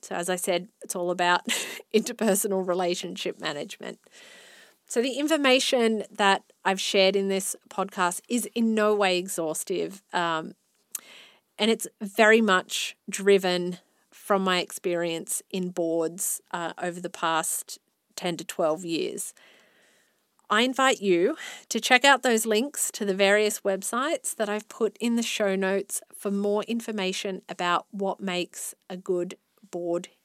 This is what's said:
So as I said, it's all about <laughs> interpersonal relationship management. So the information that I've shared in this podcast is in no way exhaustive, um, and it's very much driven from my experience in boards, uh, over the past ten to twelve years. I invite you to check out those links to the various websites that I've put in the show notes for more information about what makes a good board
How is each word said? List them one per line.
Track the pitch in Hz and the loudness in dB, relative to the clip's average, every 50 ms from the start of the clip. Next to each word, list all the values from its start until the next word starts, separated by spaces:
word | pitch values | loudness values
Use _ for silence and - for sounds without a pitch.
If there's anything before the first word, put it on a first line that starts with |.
So | - - 180 | -12 -8 -6
as | 180 175 185 | -6 -4 -4
I | 180 | -4
said, | 180 - - 180 175 180 - _ _ - | -4 -2 -2 -2 -2 -2 -6 _ _ -14
it's | 214 - | -10 -6
all | 196 175 175 | -4 -2 -2
about | 180 180 175 175 180 175 - | 0 2 4 4 4 2 2
<laughs> | - - - - - - - - _ - | -2 -4 -4 -4 -6 -10 -14 -16 _ 0
interpersonal | 220 220 - - - 214 220 220 202 - 214 202 190 190 | 0 0 0 -4 0 2 2 2 2 2 0 0 0 0
relationship | 185 175 180 185 175 180 - - 170 185 190 - 185 - 190 | 0 0 0 0 0 -2 -2 -6 -10 -10 -6 -6 -8 -8 -6
management. | 170 160 151 143 147 196 - - - - - _ _ _ _ - - - - - - - - - - - _ _ _ | -6 -6 -6 -6 -10 -12 -12 -14 -14 -14 -14 _ _ _ _ -20 -20 -20 -20 -20 -20 -20 -20 -20 -20 -20 _ _ _
So | _ - 247 233 | _ -2 -2 0
the | 277 240 | 0 -2
information | 254 294 302 320 302 285 262 254 269 262 - - 254 233 226 220 214 - - | -2 0 0 2 4 4 6 4 4 4 2 2 4 4 4 2 0 -4 -8
that | - - 208 196 196 - _ _ _ _ _ | -2 2 4 4 4 2 _ _ _ _ _
I've | 185 190 190 | 0 0 0
shared | - - - 202 190 190 196 | -2 0 4 4 4 6 4
in | 202 196 196 | 2 0 0
this | 190 190 190 - - - _ _ | -2 -2 -2 -4 -8 -10 _ _
podcast | - - 185 196 - - 185 175 180 - _ _ | -6 -6 -6 -4 -2 0 0 0 0 -4 _ _
is | 240 240 - - _ | -2 -2 -2 -4 _
in | 240 233 226 220 | -2 0 2 2
no | 214 214 214 214 | 2 2 2 4
way | 208 202 190 180 180 | 4 4 2 2 2
exhaustive, | 180 190 - - 165 156 151 - - - 180 170 170 165 190 - _ _ - | -2 -4 -6 -4 -4 -4 -4 -6 -6 -6 -4 -4 -4 -6 -8 -14 _ _ -4
um, | 175 175 170 165 160 156 - - _ _ _ _ _ _ _ _ - - - - - - - _ _ _ _ _ - | -2 0 0 -2 -2 -4 -8 -14 _ _ _ _ _ _ _ _ -14 -14 -14 -20 -20 -20 -20 _ _ _ _ _ -2
and | 208 220 | 2 2
it's | 226 220 - - _ _ | 2 0 -2 -12 _ _
very | 214 196 - - 226 214 220 233 | -12 -8 2 4 6 8 8 6
much | 226 208 190 190 - - - - - - - _ _ - | 6 6 4 2 2 -2 -6 -6 -6 -6 -8 _ _ -12
driven | 190 - 196 196 202 190 185 185 180 180 175 180 175 - _ _ _ _ _ _ | -10 -2 4 4 4 6 4 2 0 0 -2 -4 -6 -8 _ _ _ _ _ _
from | _ - - - 208 196 190 | _ -20 -2 0 0 2 2
my | 196 185 180 | 2 2 0
experience | 170 - - - - 190 175 170 170 170 165 165 - - - - - _ | 0 -4 -8 -6 -4 -2 -2 0 -2 -2 -4 -4 -6 -6 -8 -8 -8 _
in | - 190 185 180 | -6 -4 -4 -4
boards, | 180 - 170 165 165 170 165 160 165 190 - - - - _ _ - | -2 -2 -2 0 0 0 -2 -2 -4 -6 -6 -6 -6 -8 _ _ -8
uh, | 175 170 165 170 - | -6 -6 -6 -6 -6
over | - 180 170 180 | -8 -8 -8 -8
the | 180 175 | -12 -12
past | - - - 165 160 160 165 - - - - - - - _ _ _ _ _ _ _ | -8 -4 -2 0 0 0 0 -2 -4 -6 -8 -10 -16 -18 _ _ _ _ _ _ _
ten | - - 180 170 | -8 -6 -6 -6
to | - 165 | -6 -8
twelve | - - - 175 156 156 165 190 | -12 -4 -2 0 0 0 -2 -4
years. | 170 165 151 127 - - - - - - _ - - _ _ _ _ _ _ _ _ _ _ _ _ _ _ _ _ _ _ _ _ | -4 -4 -2 -2 -4 -6 -8 -10 -12 -12 _ -20 -20 _ _ _ _ _ _ _ _ _ _ _ _ _ _ _ _ _ _ _ _
I | 208 214 240 | 2 2 2
invite | 262 254 - 262 262 254 - | 2 2 2 2 2 2 2
you | 196 202 180 170 175 233 320 - - - - - - _ | 2 2 4 4 4 0 0 -4 -10 -16 -16 -16 -12 _
to | - 233 | -6 -4
check | 226 - 254 247 247 | 2 4 4 6 8
out | 277 277 262 269 | 8 6 6 4
those | 262 233 220 226 | 2 2 2 2
links | 233 214 214 247 285 - - - - - | 2 2 0 0 -2 -4 -6 -6 -6 -4
to | - 220 | -4 -2
the | 202 190 | -2 2
various | 190 202 196 202 208 214 208 208 - | 2 4 4 6 4 4 2 0 -2
websites | _ 202 190 190 196 - - 233 262 302 330 - _ - - | _ -2 -2 -2 -4 -4 -4 -2 -2 -2 -4 -4 _ -8 -4
that | - 226 208 | -4 -4 -4
I've | 208 214 208 _ | -4 -6 -8 _
put | - - 233 220 226 - | -6 -2 -2 -4 -2 -2
in | - 240 233 | -2 0 0
the | 233 233 | 0 -2
show | 226 - - 214 196 190 | -2 -2 0 0 0 2
notes | 190 190 190 196 196 - _ - - - _ - | 0 0 0 0 -2 -2 _ -8 -10 -10 _ -20
for | - - 208 | -8 -6 -4
more | 196 202 202 208 202 208 - | -2 0 0 0 0 0 -2
information | - 233 233 226 - 220 208 190 185 190 - - 208 190 180 _ - | -2 -4 -4 -4 -6 -6 -4 -2 -2 -4 -4 -6 -6 -6 -8 _ -14
about | 190 - 185 175 175 - - _ | -8 -4 -2 0 0 0 -2 _
what | - 196 196 190 - _ | -8 -6 -4 -4 -4 _
makes | 196 190 180 180 175 - - - - - - _ _ _ | -6 -4 -4 -4 -4 -6 -8 -14 -14 -14 -14 _ _ _
a | 190 180 | -14 -14
good | 185 - 185 175 175 180 185 _ _ _ _ _ - 196 | -4 -2 -2 -2 -2 -4 -8 _ _ _ _ _ -20 -12
board | - 175 175 170 170 170 - - _ _ | -10 -8 -4 -2 -2 -4 -4 -8 _ _